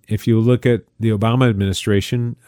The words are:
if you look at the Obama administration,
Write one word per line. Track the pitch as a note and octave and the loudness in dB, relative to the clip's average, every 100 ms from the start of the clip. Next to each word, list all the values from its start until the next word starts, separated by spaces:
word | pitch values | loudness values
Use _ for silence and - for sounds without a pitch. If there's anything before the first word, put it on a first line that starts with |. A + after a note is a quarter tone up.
| - | -6
if | G#2+ - | -6 0
you | A2+ | 2
look | A2+ B2 | 2 2
at | B2+ A#2 - - | 2 -2 -4 -6
the | A2 | -2
Obama | G#2+ A2+ B2 B2+ | 0 0 2 2
administration, | G2+ G2 F#2+ - G2+ - B2 A#2+ A#2 | 2 0 -2 0 0 0 -4 -6 -8